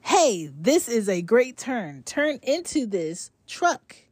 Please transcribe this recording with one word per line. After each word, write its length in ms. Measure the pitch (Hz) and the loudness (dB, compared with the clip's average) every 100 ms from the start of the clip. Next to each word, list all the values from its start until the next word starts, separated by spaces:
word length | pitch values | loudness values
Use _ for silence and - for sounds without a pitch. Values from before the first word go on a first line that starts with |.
Hey, 500 | - - 320 190 151 | 2 4 4 2 -6
this 340 | 143 175 320 - | -2 2 2 2
is 200 | 233 202 | -2 0
a 120 | 185 | -2
great 360 | 170 233 254 254 | 2 2 2 -2
turn. 460 | - 254 170 139 | -6 -6 -6 -12
Turn 360 | - - 294 277 | -10 -2 -2 -2
into 420 | - 302 339 311 240 | -2 -2 0 -4 -2
this 460 | 196 160 175 - _ _ | -4 -4 -8 -14 _ _
truck 480 | - 349 311 _ - _ | -2 0 0 _ -20 _